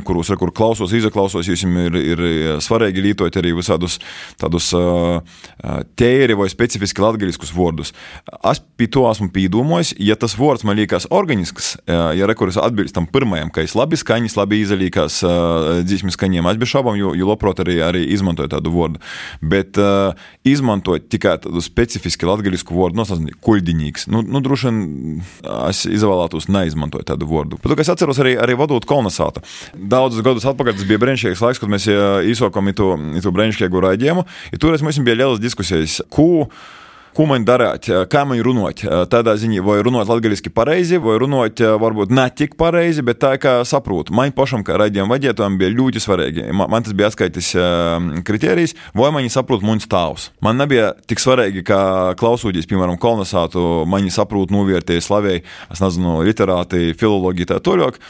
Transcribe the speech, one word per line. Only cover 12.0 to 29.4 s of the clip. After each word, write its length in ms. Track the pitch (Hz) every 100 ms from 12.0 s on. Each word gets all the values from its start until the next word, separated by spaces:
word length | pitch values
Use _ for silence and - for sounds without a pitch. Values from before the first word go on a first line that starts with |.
| 82 82
ja, 140 | 101
re, 80 | 113
kur 140 | 95
es 80 | 92
atbilst 340 | 123 107 90 90
tam 140 | 82
pirmajam, 420 | 135 123 85 80
ka 140 | 82 80
es 100 | 104
labi 240 | 147 165
skaņas, 380 | - 113 113 104
labi 220 | 101 107
izalīkās, 560 | 101 98 92 90 76 - 90
ā, 60 | 87 85 82 78 87 90
dzīsmes 260 | 98 92 -
skaņiem, 320 | 95 90 87
es 80 | 110
bez 100 | 120
šaubām, 240 | 139 123 101
jo, 160 | 95 80
jo 100 | 95
labprāt 320 | 107 104 92 87
arī, 160 | 85
arī 220 | 80 90 73 98
izmantoju 380 | 95 80 69 73
tādu 160 | 78 85
vārdu. 260 | 80 76 - - - -
Bet, 340 | 156 196 190 202
ā, 380 | 202 196 196 - - _ 131
izmantot 600 | 143 127 101 92 80 -
tikai 240 | 104 101 80
tādu 220 | - 85 -
specifiski 640 | - 120 101 85 - 85
latgalisku 480 | 104 98 90 - 85
vārdu, 240 | 90 95
nu, 20 |
es 100 | 101 87
nezinu, 180 | 78 -
kuļdiņīgs. 640 | - 104 87 82 73 - -
Nu, 100 | 110
nu, 220 | 107 135 131
droši 240 | 135 123
vien 120 | 110 87 69 76 78 92 - - 53 69
es 140 | 98 87
izvēlētos 560 | 101 104 92 85 80 85
neizmantot 480 | 98 87 78 76 71 -
tādu 160 | 73 73
vārdu. 320 | 80 76 -
Pat, 160 | 127
ka 80 | 151
es 80 | 156
atceros 300 | 175 160 131
arī, 140 | 131 123
arī 160 | 120 123
vadot 260 | 147 127 -
kolonizātu. 560 | 143 104 - 73 82